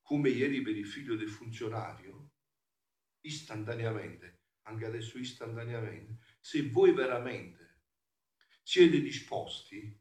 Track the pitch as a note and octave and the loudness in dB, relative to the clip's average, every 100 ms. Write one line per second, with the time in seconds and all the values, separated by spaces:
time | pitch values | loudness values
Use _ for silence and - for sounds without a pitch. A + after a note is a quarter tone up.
0 | - D3 C#3 A#2+ C#3 C#3 G#2+ G#2 G2+ - | 0 2 4 2 0 0 -2 -4 -6 -10
1 | A#2+ A2 G#2+ G#2 A#2 A2+ A2+ A2 F2+ - | -6 -6 -6 -10 -12 -8 -6 -6 -8 -12
2 | F2+ G2+ C#3+ _ _ _ _ _ _ _ | -18 -20 -20 _ _ _ _ _ _ _
3 | _ _ D#3 D3 - A2 G#2+ A#2 A2+ G#2+ | _ _ -12 -10 -8 -8 -6 -2 -2 -2
4 | F2 E2+ F2+ _ _ _ A2 A2 A2+ A2+ | -8 -14 -20 _ _ _ -12 -8 -6 -6
5 | A2 B2+ B2 - A2+ A2+ A#2 A#2 G#2+ A2 | -8 -8 -10 -8 -10 -8 -6 -6 -6 -10
6 | - - _ _ - D#3 C#3 A#2+ F#3+ C#3 | -12 -16 _ _ -4 -2 2 8 8 8
7 | C3 A#2+ B2 G#2 F2+ F2 - _ _ _ | 2 0 -4 -8 -10 -20 -20 _ _ _
8 | _ _ _ _ _ _ - F#3 F3 - | _ _ _ _ _ _ -2 8 10 10
9 | C#3+ - - G2 - - - G2 G#2+ G#2+ | 2 -6 -6 -6 -6 -12 -12 -14 -14 -16